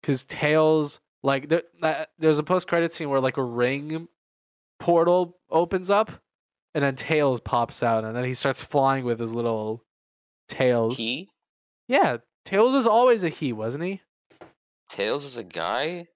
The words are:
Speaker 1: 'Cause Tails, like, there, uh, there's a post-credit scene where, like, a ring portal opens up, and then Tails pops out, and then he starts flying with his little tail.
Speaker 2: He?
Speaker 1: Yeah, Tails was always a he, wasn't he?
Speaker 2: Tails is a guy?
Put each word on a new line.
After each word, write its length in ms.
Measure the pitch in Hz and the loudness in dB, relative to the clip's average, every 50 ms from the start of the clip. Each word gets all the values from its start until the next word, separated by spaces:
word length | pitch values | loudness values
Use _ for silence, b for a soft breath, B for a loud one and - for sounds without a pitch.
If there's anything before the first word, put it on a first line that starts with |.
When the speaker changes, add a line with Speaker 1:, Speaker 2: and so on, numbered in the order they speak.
| - | -2
Speaker 1:
'Cause 220 | - 139 127 - | -2 -4 -4 -4
Tails, 760 | _ - - - 147 151 156 156 156 160 156 151 147 - - _ _ _ _ - | _ -10 -4 0 2 2 4 4 4 4 2 0 -2 -6 -14 _ _ _ _ -2
like, 260 | 135 135 135 139 147 | -2 -2 -2 -2 -2
there, 140 | 160 170 165 _ _ 165 | -2 -2 -2 _ _ _
uh, 240 | 160 160 151 143 156 - _ _ | -4 -2 -2 -2 -8 -10 _ _
there's 200 | 156 160 156 147 | 2 2 4 2
a 40 | 151 | 2
post-credit 500 | - 180 185 175 - 170 170 170 165 165 | 0 0 -2 0 0 0 0 0 0 -2
scene 160 | - 165 143 | -6 -4 0
where, 120 | 139 135 | 0 2
like, 180 | 131 131 127 - | 2 0 0 -2
a 40 | 131 | -4
ring 680 | 120 117 120 123 123 135 143 143 151 156 160 170 - _ _ _ _ _ _ _ _ _ _ _ _ _ _ | -4 0 0 0 0 0 -4 -6 -6 -8 -8 -8 -12 _ _ _ _ _ _ _ _ _ _ _ _ _ _
portal 600 | - - 175 170 165 170 175 180 180 175 - _ _ _ | 0 2 4 4 6 6 4 4 2 -2 -6 _ _ _
opens 400 | - 160 175 170 196 185 185 180 | 0 0 2 2 -2 -4 0 2
up, 220 | 202 208 220 - - - _ _ _ _ _ _ _ _ _ _ _ | 2 2 2 0 -6 -20 _ _ _ _ _ _ _ _ _ _ _
and 100 | 156 143 | 0 0
then 120 | 139 131 | 0 -2
Tails 440 | - - - 160 151 147 139 127 117 | -4 -4 0 2 2 4 2 2 0
pops 420 | _ - - 123 117 - - - - | _ 0 0 0 0 0 -2 -2 0
out, 220 | 117 113 110 110 | 0 0 0 -2
and 100 | 110 110 | -4 -4
then 100 | 123 127 | -4 -4
he 100 | 127 127 | -4 -4
starts 280 | - - 139 131 - - | -2 -2 -2 -2 -4 -8
flying 420 | - - 147 135 135 135 135 127 | -2 0 2 2 2 2 0 0
with 160 | 123 117 113 | -2 -2 -2
his 140 | 117 113 113 | -4 -6 -4
little 500 | 117 117 117 113 110 107 110 110 120 _ _ _ _ _ _ _ _ _ _ _ _ _ _ | -4 -2 -2 -2 -2 -4 -6 -8 -8 _ _ _ _ _ _ _ _ _ _ _ _ _ _
tail. 420 | - - 135 127 123 120 113 113 | -2 2 2 4 4 4 2 0
Speaker 2:
He? 400 | 123 131 117 113 123 143 185 _ _ _ _ _ _ _ _ _ _ _ _ | -2 -2 -4 -4 -4 -6 -8 _ _ _ _ _ _ _ _ _ _ _ _
Speaker 1:
Yeah, 320 | _ 240 302 392 160 123 117 _ _ _ _ _ | _ 0 2 2 2 0 -2 _ _ _ _ _
Tails 300 | - 190 196 220 254 262 | -4 2 2 4 4 4
was 120 | 277 240 | 2 2
always 360 | 226 214 233 247 254 240 220 180 | 4 4 4 6 4 4 4 0
a 60 | 165 | -4
he, 240 | 151 - 160 135 117 | -4 -4 -4 -4 -4
wasn't 320 | 107 107 113 123 147 165 | -4 -6 -6 -6 -6 -6
he? 160 | 180 196 190 _ _ _ _ _ _ _ _ - - _ _ _ _ _ _ _ _ | -8 -8 -10 _ _ _ _ _ _ _ _ -20 -20 _ _ _ _ _ _ _ _
Speaker 2:
Tails 360 | - - 101 107 123 143 139 | -6 -4 -2 -2 -2 -2 -2
is 140 | - - 117 | -4 -6 -6
a 60 | 104 | -8
guy? 640 | 87 82 85 82 87 104 123 143 160 180 175 175 170 _ | -10 -8 -6 -4 -2 -2 -2 -2 -4 -6 -8 -12 _ _